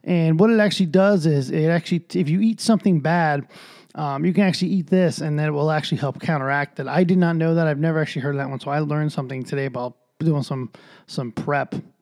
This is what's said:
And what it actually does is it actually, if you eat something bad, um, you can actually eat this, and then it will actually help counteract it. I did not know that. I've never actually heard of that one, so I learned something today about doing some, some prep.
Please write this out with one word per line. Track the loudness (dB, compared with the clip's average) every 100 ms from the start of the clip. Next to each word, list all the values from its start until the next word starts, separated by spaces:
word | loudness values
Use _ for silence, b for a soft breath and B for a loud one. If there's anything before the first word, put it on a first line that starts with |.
And | 0 2 2 4
what | 4
it | 4
actually | 2 2 2
does | 4 4 4
is | 2 0 0
it | 0 2
actually, | 0 0 -4 -2
if | -4 0
you | 2
eat | 0 0
something | 0 2 4 2
bad, | 2 2 2 0 -6 B B B B
um, | -8 -6 -2 0
you |
can | 2
actually | 2 2 0
eat | -2 2
this, | 2 2 0
and | -4 -2
then | -2
it |
will | 0 0
actually | -2 -2 -4
help | -4 -4
counteract | -4 -2 0 -2 -2 -8
it. | -2
I | 2
did | 2 4
not | 2 2
know | 2
that. | 2 0
I've | 0
never | 0 0
actually | -2 -4
heard | -4
of | -4
that | -6
one, | -8
so | -4
I | -4
learned | -2 -2 -2
something | -4 -8 -8
today | -6 -4 -4
about | -6 -8 -10 _ _
doing | 0 0
some, | -2 -6 -8 B B B B
some | -8 -8
prep. | -6 -2 -2 -2 -8 -12 _